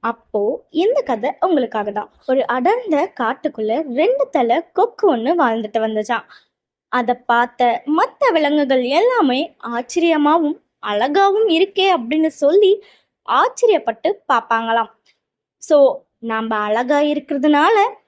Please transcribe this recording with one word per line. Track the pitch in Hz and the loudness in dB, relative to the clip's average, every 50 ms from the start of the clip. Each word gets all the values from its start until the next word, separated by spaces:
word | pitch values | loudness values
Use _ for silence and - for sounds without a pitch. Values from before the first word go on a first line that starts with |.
| - | -6
அப்போ | 226 233 _ _ _ _ 214 202 208 262 - _ _ | -8 -8 _ _ _ _ -4 -2 -2 -4 -6 _ _
இந்த | _ 294 349 427 523 605 | _ -2 0 0 0 -2
கதை | 466 - 254 220 208 277 294 _ | -2 -2 -4 -4 -4 -6 -4 _
உங்களுக்காக | - 381 359 294 247 220 - 220 208 208 | -2 0 0 0 -2 -2 -4 -6 -6 -4
தான். | 202 208 208 - _ _ _ | -6 -8 -10 -10 _ _ _
ஒரு | - 262 269 247 | -2 -2 -2 0
அடர்ந்த | - 240 254 247 349 440 494 494 427 311 285 311 - _ | -2 -2 -2 0 0 0 0 -2 -2 -2 -2 -2 -4 _
காட்டுக்குள்ள | - 247 220 269 - _ 302 - - 220 214 220 277 320 294 240 | -4 -4 -4 -4 -4 _ -8 -6 -6 -4 -4 -2 -4 -4 -4 -2
ரெண்டு | 247 311 415 508 554 554 - | 0 0 0 2 0 -2 -2
தலை | - 285 247 226 233 311 339 _ _ | 0 -2 0 2 0 0 -2 _ _
கொக்கு | - - - - - - 392 | -2 -2 -2 -2 0 0 2
ஒண்ணு | 294 233 220 254 349 | 2 2 0 -2 0
வாழ்ந்துட்டு | 349 302 240 226 226 220 214 - 226 | 0 2 0 0 -2 -6 -4 -4 -2
வந்துச்சாம். | 220 220 220 214 214 - 240 220 - _ - - _ _ _ _ _ _ _ _ _ _ | -2 -2 -2 -4 -4 -4 -4 -6 -6 _ -20 -20 _ _ _ _ _ _ _ _ _ _
அத | - 254 240 220 247 240 _ | -4 -4 -2 -2 -2 -4 _
பார்த்த | _ 233 240 240 247 _ _ 254 240 226 - - 277 | _ 2 2 2 0 _ _ 0 0 0 -2 -4 -2
மத்த | 302 320 415 554 - _ 587 508 | 0 0 0 -2 -2 _ 0 0
விலங்குகள் | 370 320 302 285 294 302 285 254 269 262 247 240 | 2 2 0 2 0 0 0 2 0 0 0 0
எல்லாமே | 269 320 415 494 508 480 381 262 247 262 320 330 _ _ - 233 | 0 2 2 2 2 2 0 0 0 -2 -4 -6 _ _ -12 -8
ஆச்சரியமாவும் | 233 233 247 240 - 349 330 339 330 302 294 294 302 339 320 294 320 - _ _ _ _ - | -8 -8 -8 _ -4 0 2 2 2 2 2 2 2 2 0 -2 -4 -6 _ _ _ _ -8
அழகாவும் | 214 208 208 220 277 294 392 392 392 392 415 453 440 | -6 -2 -2 -2 0 0 2 2 2 2 2 0 2
இருக்கே | 330 320 370 392 - - 370 392 | 2 2 0 0 0 -2 0 0
அப்படின்னு | 370 311 233 226 277 311 311 320 311 | 0 0 -2 -4 -2 0 0 -2 -2
சொல்லி | - - 277 320 403 415 370 403 403 - - _ _ _ _ _ _ _ - | 0 0 2 4 4 4 4 2 0 -2 -18 _ _ _ _ _ _ _ -2
ஆச்சரியப்பட்டு | 220 254 320 494 494 - - 453 415 302 - - 220 - _ 311 403 - _ _ | 0 0 0 0 -2 0 2 2 2 2 0 -4 -6 -2 _ -4 -4 -4 _ _
பார்ப்பாங்களாம். | 269 233 226 - 233 226 226 226 226 233 226 220 _ _ _ _ _ _ _ _ _ _ _ _ _ _ - | -2 -2 0 -2 -4 -2 -2 -2 -2 -2 -2 -4 _ _ _ _ _ _ _ _ _ _ _ _ _ _ -4
So, | - 320 294 277 262 - - _ _ _ _ | 2 4 6 6 4 2 0 _ _ _ _
நாம | - 226 220 220 226 220 220 214 | -10 -6 -6 -6 -4 -4 -4 -4
அழகா | 208 208 214 226 254 247 294 285 | -2 -2 -2 -2 0 0 0 0
இருக்கிறதுனால | 294 294 294 294 285 - 302 277 254 302 294 285 302 359 453 427 403 494 415 _ _ | 0 0 -2 -4 -4 -6 -6 -2 0 2 2 4 4 2 2 2 0 0 -2 _ _